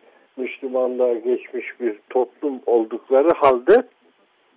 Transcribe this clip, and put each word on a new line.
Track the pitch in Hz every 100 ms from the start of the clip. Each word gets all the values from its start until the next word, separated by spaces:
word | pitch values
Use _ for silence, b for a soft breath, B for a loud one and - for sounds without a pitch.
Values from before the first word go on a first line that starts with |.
| b b b -
Müslümanlığa | 123 - 131 127 127 127 123
geçmiş | 117 120 123 - 123 - -
bir | 117 104 -
toplum | 127 123 _ 147 127 -
oldukları | 120 113 117 - 135 160
halde | 160 139 123 131 233 - _ _ _ _ _ _